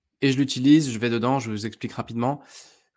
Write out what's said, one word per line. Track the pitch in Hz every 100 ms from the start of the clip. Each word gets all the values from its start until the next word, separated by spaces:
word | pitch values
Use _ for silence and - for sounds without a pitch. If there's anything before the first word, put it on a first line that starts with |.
| _ _
et | 139
je | 131
l'utilise, | 135 131 131 156 143
je | 110
vais | 120
dedans, | 117 120 135
je | 113
vous | 107 110
explique | - 120
rapidement. | - - 117 120 147 - - - _ _